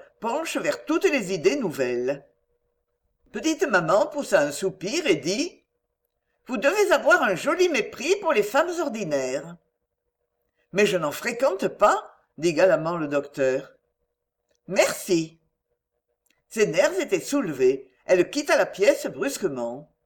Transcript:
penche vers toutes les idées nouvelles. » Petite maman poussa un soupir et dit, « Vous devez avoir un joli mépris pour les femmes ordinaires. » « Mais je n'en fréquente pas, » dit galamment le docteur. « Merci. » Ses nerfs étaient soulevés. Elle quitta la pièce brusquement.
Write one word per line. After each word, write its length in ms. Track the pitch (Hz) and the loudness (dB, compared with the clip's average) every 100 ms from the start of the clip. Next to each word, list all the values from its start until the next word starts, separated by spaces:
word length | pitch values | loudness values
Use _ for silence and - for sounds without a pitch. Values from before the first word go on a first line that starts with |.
| - _ | -10 _
penche 380 | 220 285 330 269 | -6 -6 -4 -4
vers 280 | 170 - - | -4 -4 -2
toutes 240 | 330 359 | 0 2
les 240 | 277 180 | 0 -2
idées 220 | 185 160 285 | 0 2 2
nouvelles. » 720 | 202 135 123 123 127 147 - _ _ _ _ _ _ _ _ _ _ | -2 -2 -2 -2 -2 -4 -10 _ _ _ _ _ _ _ _ _ _
Petite 360 | 220 320 311 302 | -6 -4 -2 0
maman 400 | 208 156 196 311 | 2 4 2 2
poussa 340 | 294 - 185 | -4 0 2
un 100 | 147 | 2
soupir 540 | - 190 - 185 302 269 | -2 -6 -4 -6 -2 0
et 100 | 151 | 0
dit, « 480 | 143 208 339 - _ _ _ _ _ _ _ _ - | 0 -2 -4 -8 _ _ _ _ _ _ _ _ -8
Vous 100 | 254 | -2
devez 340 | 277 415 370 | 2 2 4
avoir 300 | 294 247 349 | 4 4 4
un 140 | 247 175 | 2 0
joli 340 | 269 349 359 | 0 2 2
mépris 460 | 262 - - 269 403 | 0 -4 -4 -2 0
pour 120 | 330 | 0
les 80 | 240 | 0
femmes 300 | 202 269 349 349 | 2 0 0 -2
ordinaires. » « 760 | 285 220 170 143 131 143 165 170 _ _ _ _ _ _ _ _ _ _ _ | -4 -4 -4 -2 -2 -6 -8 -18 _ _ _ _ _ _ _ _ _ _ _
Mais 140 | 180 208 | 0 2
je 100 | 180 | 2
n'en 140 | 151 | -2
fréquente 560 | - 240 233 269 381 190 | -4 -6 -2 0 0 -4
pas, » 500 | - 214 392 - _ _ - | 2 2 2 -4 _ _ -4
dit 140 | 170 | -2
galamment 440 | 156 190 156 160 165 | 4 4 4 0 -4
le 100 | 147 | -2
docteur. « 680 | 143 143 - 131 135 - _ _ _ _ _ _ _ _ _ - | -4 -4 -2 0 -2 -6 _ _ _ _ _ _ _ _ _ -4
Merci. » 720 | 196 554 - - 170 160 _ _ _ _ _ _ _ _ _ _ _ _ | 0 0 -2 -2 -2 -2 _ _ _ _ _ _ _ _ _ _ _ _
Ses 160 | 226 196 | -2 0
nerfs 340 | 160 302 370 | 2 2 2
étaient 200 | 254 180 | -2 -2
soulevés. 720 | - 285 196 131 127 139 - _ - | 0 -2 -2 2 2 2 -4 _ 2
Elle 260 | 185 170 | 2 2
quitta 260 | 285 302 294 | -2 0 2
la 80 | 180 | 0
pièce 400 | - 208 - 254 | 2 2 2 0
brusquement. 880 | 135 254 - 190 131 117 127 156 _ | -6 -6 -4 -4 -4 -6 -8 -16 _